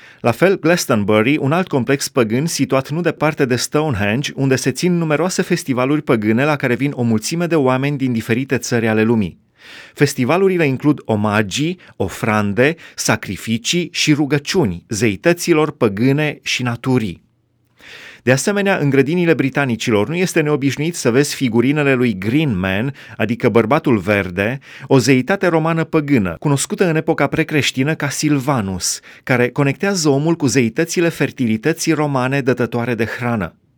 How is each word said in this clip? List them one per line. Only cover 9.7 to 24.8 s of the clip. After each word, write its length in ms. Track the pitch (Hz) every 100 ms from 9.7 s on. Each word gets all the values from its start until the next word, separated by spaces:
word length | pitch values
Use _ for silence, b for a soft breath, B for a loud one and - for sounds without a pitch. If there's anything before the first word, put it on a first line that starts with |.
| B B
Festivalurile 720 | - 139 - 123 175 196 175
includ 360 | 147 127 147 139
omagii, 760 | - 107 107 104 101 120 160 180 B
ofrande, 800 | - 95 - 113 107 104 98 143 170 B
sacrificii 920 | - - 123 - 90 - 113 - 175 165
și 220 | - 151
rugăciuni 720 | 147 139 143 - 185 113 85 -
zeităților 840 | 101 113 95 170 170 - 156 156
păgâne 680 | - 117 98 131 143 151 -
și 220 | - -
naturii. 640 | 123 117 131 127 143 80 _ _ _ _ _ _ B B B B
De 100 | 120
asemenea, 440 | 131 214 202 196 185
în 120 | 143
grădinile 440 | 135 135 180 170
britanicilor 760 | 147 135 147 135 110 123 104 107
nu 80 |
este 260 | 175 180 170
neobișnuit 540 | 151 143 135 123 160
să 160 | - 127
vezi 240 | 123 143
figurinele 580 | - 127 113 127 151 139
lui 240 | 127 123 92
Green 420 | 104 147 151 90
Man, 340 | 95 98 135 B B 107
adică 320 | 107 117 123
bărbatul 480 | 110 110 156 156 110
verde, 640 | 90 101 92 90 107 135 B B